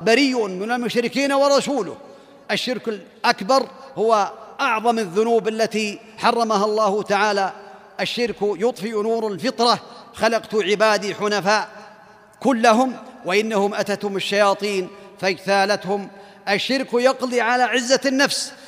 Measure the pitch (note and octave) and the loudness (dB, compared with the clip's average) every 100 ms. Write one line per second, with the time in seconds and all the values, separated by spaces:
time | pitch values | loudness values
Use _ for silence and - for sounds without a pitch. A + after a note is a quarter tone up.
0 | F3 A#3+ C#4 B3+ G3+ F#3 G#3+ B3 A#3 A#3+ | 2 4 4 2 -2 -4 -4 -4 -2 -2
1 | A#3 B3+ C#4 C#4 C#4 C#4 - C#4 E3+ A#2+ | -2 0 0 2 4 2 2 -2 -4 -10
2 | - - - - - G#3+ B3 A#3 A3+ G3+ | -18 -20 -20 -18 -6 -4 -2 -4 -4 -8
3 | - - A#3 - G3 C4+ - - - - | -12 -4 -2 0 2 0 0 -10 -14 -2
4 | A3 G#3+ F#3 - - - C4+ A3 A#3 A3+ | 2 2 0 -6 -16 -4 -2 0 0 0
5 | F#3+ F3+ A3 A#3 G3 A3 A3 G#3+ G#3+ - | -2 0 2 2 0 -2 -2 0 -4 -6
6 | - - A3+ A#3 A3+ G3+ G#3+ G#3+ G#3+ G#3 | -16 -2 0 0 0 2 2 2 0 0
7 | G3 G3 G#3+ G3+ F#3+ - - - - - | 0 0 2 0 -2 -6 -18 -20 -16 -8
8 | G3 - A#3 F3+ G#3 F3 A#3 A#3+ G#3 A3 | -6 -2 -4 -2 -4 0 -2 -2 -6 -2
9 | A3 A3+ A3 F#3 B3 B3+ A#3+ G3 - - | -2 -2 -2 -4 -4 0 2 2 -2 -20
10 | - - A3 A3+ - G#3+ F3+ G3 A3 G3+ | -16 -2 0 0 -2 -2 0 2 2 2
11 | G3+ D3 G#3 G#3 F3+ G#3+ - - - - | -2 -4 -2 0 2 0 0 -12 -20 -20
12 | - - - - A#3+ A#3+ A#3+ A3 C4 - | -20 -20 -20 -2 0 4 6 6 4 -2
13 | - - E3 G3 A3 G#3 G3+ G#3 G3+ G3 | -14 -12 0 0 2 0 0 0 -2 -2
14 | G#3 F#3+ - G3+ G3+ G3 G#3 G3 F3+ - | -2 -4 0 4 4 2 0 -2 -4 -10
15 | - - F#3+ F#3 F#3+ G3 G3 G3+ F3+ G3+ | -20 -4 -2 -2 0 2 2 0 -2 -4
16 | F#3+ - - - - G3+ - C4 A#3 A#3+ | -6 -16 -20 -10 -2 -2 0 -2 0 2
17 | B3+ C4 B3+ A#3+ A3 B3 A#3+ B3 A#3+ C4+ | 2 2 -2 0 2 2 2 0 2 2
18 | C4+ C4 C4+ - - - | 2 2 2 0 -6 -12